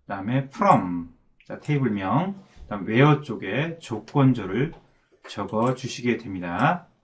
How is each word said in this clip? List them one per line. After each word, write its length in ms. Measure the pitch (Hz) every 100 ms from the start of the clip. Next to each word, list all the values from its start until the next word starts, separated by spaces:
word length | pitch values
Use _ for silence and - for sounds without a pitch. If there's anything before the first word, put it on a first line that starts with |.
그다음에 480 | - 101 98 131 135
from. 560 | - 185 127 90 87 85 _ _ _ -
자, 140 | 104
테이블명. 800 | - 147 127 101 95 127 196 196 - -
그다음 240 | - 104 95
where 340 | 113 147 143
쪽에 540 | - 101 95 110 165 160
조건절을 920 | - 107 - 147 131 117 92 101 156 - _ _ _ _ -
적어주시게 920 | - 98 107 120 127 120 - 120 113
됩니다. 720 | 107 92 87 90 143 180 - _